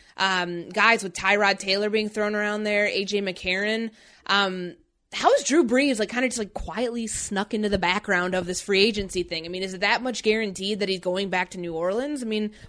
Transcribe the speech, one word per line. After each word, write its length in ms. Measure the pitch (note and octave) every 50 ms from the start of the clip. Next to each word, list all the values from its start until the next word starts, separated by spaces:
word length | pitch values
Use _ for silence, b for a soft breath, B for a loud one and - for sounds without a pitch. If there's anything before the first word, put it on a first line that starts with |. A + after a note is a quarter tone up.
| b b b
um, 540 | b F#3+ F#3+ F#3+ F3+ F3 F3 F3 E3+ E3 -
guys 340 | F3+ - G3+ A3+ A#3 G#3+ G3
with 80 | F#3
Tyrod 480 | - - - F#3+ G3+ G#3 G#3+ G3 G3 G3
Taylor 300 | G3+ G3 F#3+ G3+ G#3 G#3
being 180 | G#3 A3 G#3+
thrown 280 | G#3+ G#3+ A3 G#3+ G#3 G#3+
around 280 | G#3 G#3 G#3 G#3 G#3+ G#3+
there, 220 | G#3 G#3 G#3 G#3
A 180 | G#3 - F#3 G3+
J 160 | F#3+ G#3 G3+
McCarron. 720 | G3+ F#3+ F3+ - - F#3 F#3 F#3+ G3+ G#3+ A3 A3 A3+ A3 b b b b b b b
Um, 480 | - G3 G3+ G3+ F#3+ F#3 F#3 F3+ F3 - _ _ _ _ _ _ - -
how 160 | - - F4+ B4
is 100 | C#4+ -
Drew 220 | - C4 E4+ C#4+
Brees, 340 | G#3+ A#3+ C4 C#4+ C#4+ B3 G#3
like, 80 | G#3+
kinda 220 | F3 A3+ B3 C4 B3+
just, 100 | - A#3+
like, 140 | G#3+ F#3 -
quietly 520 | - - F3 D#3+ G#3+ B3+ A#3 A#3 A#3+ A3+
snuck 480 | G#3 - - - - G#3 F#3+ G#3 - -
into 140 | G#3+ G#3+
the 100 | G3+ G3+
background 560 | F#3 F3+ F3 F3+ G#3 - - G3 F3 F3+ F#3 F#3
of 120 | F#3 F3+
this 160 | F3 F3+ -
free 200 | - - G3+ F#3+
agency 420 | G3 A#3 G3+ G#3 G3 F3+ - F3+ F3
thing? 200 | - E3+ E3 D#3+
I 60 | E3+
mean, 120 | F3+ F#3
is 120 | F#3+ F#3+ F#3+
it 80 | F3+
that 200 | G3+ G3+ A#3 B3
much 220 | B3 B3+ A3 - -
guaranteed 560 | A3 G#3+ A3 A3 G3+ F3+ - G3 G3+ G#3+ G3
that 80 | G#3
he's 140 | F#3+ F#3+ F3+
going 280 | - F#3 F3+ F#3+ G3+ F#3+
back 200 | F#3 F3+ F#3 F#3
to 100 | - F#3
New 140 | F3 E3+ D#3+
Orleans? 500 | D#3+ E3+ F3+ G3 A#3 C4+ D4 D4+ C4+ B3
I 20 |
mean, 280 | A3 A3 G#3+ G#3+ G#3 G#3+ B B